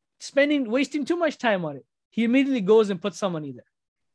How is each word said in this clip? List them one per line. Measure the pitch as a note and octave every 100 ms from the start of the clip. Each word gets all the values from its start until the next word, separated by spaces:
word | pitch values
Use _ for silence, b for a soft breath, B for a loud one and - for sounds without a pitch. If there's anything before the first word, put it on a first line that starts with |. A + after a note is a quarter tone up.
| _ _
spending, | - C#4 C#4+ D4 A#3
wasting | A#3+ C#4 D4+
too | C4+ E4+
much | E4 -
time | A#3+ G3
on | D#3+ C#3
it, | - _ _
he | -
immediately | A3+ C4 C#4 C4
goes | F#3 A3 G#3
and | F#3
puts | G3+ -
some | G3+
money | E3 D3
there. | A#2+ - _ _ _ _